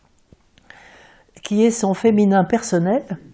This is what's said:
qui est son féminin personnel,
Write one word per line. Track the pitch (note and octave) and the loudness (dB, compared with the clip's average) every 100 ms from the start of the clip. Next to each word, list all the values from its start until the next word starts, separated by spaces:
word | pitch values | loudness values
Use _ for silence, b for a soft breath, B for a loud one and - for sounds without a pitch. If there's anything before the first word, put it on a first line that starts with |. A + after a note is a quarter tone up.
| _ _ _ _ _ _ B B B B B B B - | _ _ _ _ _ _ B B B B B B B -16
qui | - G#3 A3+ | -6 0 0
est | |
son | A3 G3 | 0 -2
féminin | F#3 A3+ G#3 G3+ G3 F#3 | 0 0 2 2 2 2
personnel, | A3+ - F3 F3 B3+ - F3+ - | -2 -2 -2 0 -2 -4 -14 -14